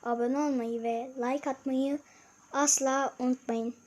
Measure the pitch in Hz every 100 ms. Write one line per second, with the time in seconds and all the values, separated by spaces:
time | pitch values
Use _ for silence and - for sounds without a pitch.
0 | 240 233 240 269 294 262 233 233 226 226
1 | 262 262 240 277 285 269 - 262 269 294
2 | - - - - - 269 285 - 262 269
3 | 277 - 254 254 - 226 226 240